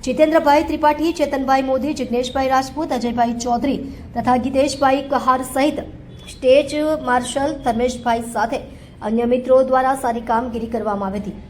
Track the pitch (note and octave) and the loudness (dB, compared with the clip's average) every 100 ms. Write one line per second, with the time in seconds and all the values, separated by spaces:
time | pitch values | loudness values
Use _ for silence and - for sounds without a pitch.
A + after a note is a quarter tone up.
0 | - B3 D#4 D#4+ C#4+ C#4+ D#4 D4+ D4 D4+ | -4 2 4 4 6 4 2 2 2 2
1 | D#4+ E4 D4 C4+ C4 C4+ C4+ C4 C#4 D4+ | -2 0 -2 0 2 2 2 -2 -2 -4
2 | B3+ A#3+ B3+ C4+ C4 C4 C4 C#4+ E4 C4 | -2 -2 -2 -2 2 0 0 -6 -4 -2
3 | A#3+ A#3+ A#3 A#3 B3 A#3+ C#4+ A#3 - - | -2 0 0 0 -2 0 0 -2 -6 -12
4 | - A#3+ A3+ B3+ B3+ C4+ C#4 - C4+ C4+ | -10 -4 2 2 2 2 0 2 2 2
5 | C#4 C4+ A3+ B3+ B3+ C#4 D4 C#4+ - - | 0 0 2 0 0 0 0 0 -10 -16
6 | - - - - B3+ C4+ D4 D4 D4+ D#4 | -18 -18 -18 -2 6 6 4 -2 0 -2
7 | B3+ B3 A#3+ C#4 C#4 C#4+ C4 A3+ B3 A#3+ | 0 0 0 -2 -2 -2 -2 0 -2 -2
8 | A#3+ A#3 A#3 A3+ G3+ C4 - - - - | -2 -2 -2 -4 -2 -4 -8 -18 -20 -10
9 | G#3+ A3+ A#3+ B3+ B3+ C4 B3+ B3+ C4 C4 | -2 0 2 0 4 4 6 2 2 0
10 | C4 A#3 A3+ A3+ B3+ A3+ A3+ A#3 G#3 G3+ | -2 -4 0 -2 -2 -6 -4 -4 -4 -4
11 | G3 G3+ G3 - | -4 -6 -8 -12